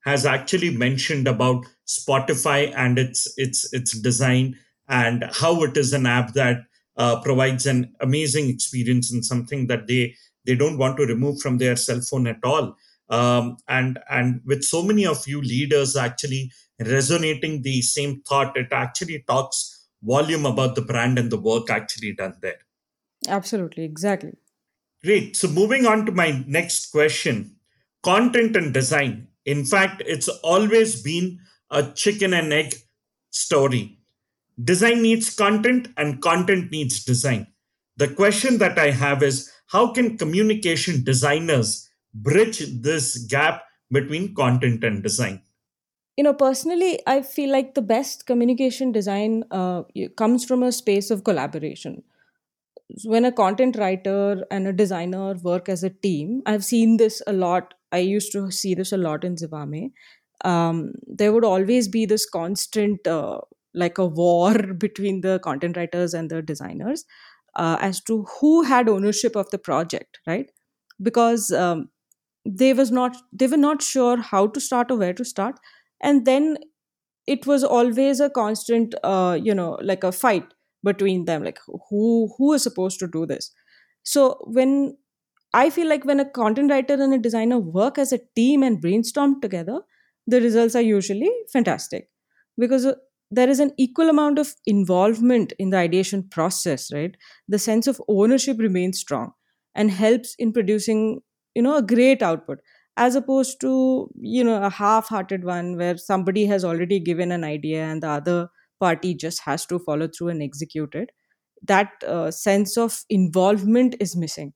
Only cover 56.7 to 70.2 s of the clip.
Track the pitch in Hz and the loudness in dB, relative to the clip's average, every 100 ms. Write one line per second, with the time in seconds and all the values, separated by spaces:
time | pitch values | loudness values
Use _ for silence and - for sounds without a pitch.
56.7 | 240 226 226 220 220 - 196 180 180 180 | 2 4 4 2 0 -4 -2 2 0 -2
57.7 | - _ 180 185 208 202 202 196 185 196 | -20 _ -2 0 0 -2 -6 -6 -6 -4
58.7 | 180 190 196 170 151 180 170 165 156 143 | -4 -2 -2 -2 -4 -6 -6 -8 -10 -8
59.7 | 151 247 _ - _ _ _ 185 170 165 | -8 -10 _ -20 _ _ _ 0 2 2
60.7 | 165 151 - - - 208 226 220 190 196 | 0 -6 -12 -16 0 4 4 4 2 2
61.7 | 247 214 214 220 214 - 175 165 196 - | 2 2 -2 0 0 -2 -6 -4 -6 -4
62.7 | 220 208 196 - 165 143 62 - _ _ | -2 0 0 -2 -2 -4 -8 -12 _ _
63.7 | 170 175 175 185 156 175 175 180 226 196 | -2 -2 0 -2 2 4 4 4 4 0
64.7 | 185 208 - 196 196 190 185 180 139 170 | -4 -6 -4 -4 -2 -2 -2 -2 -4 -4
65.7 | 175 170 175 175 165 160 165 160 147 - | -4 -6 -2 -2 -4 -6 -8 -8 -10 -10
66.7 | - 214 311 - - - _ _ - 165 | -8 -6 -8 -10 -20 -20 _ _ -4 -2
67.7 | 165 196 180 - 220 202 - 302 320 277 | 0 -2 -6 -4 -4 -4 0 4 4 4
68.7 | 254 233 196 202 208 240 214 - 190 - | 2 2 2 0 0 -2 -2 -4 -8 -2
69.7 | 135 165 - - - | -2 -2 -6 -8 -14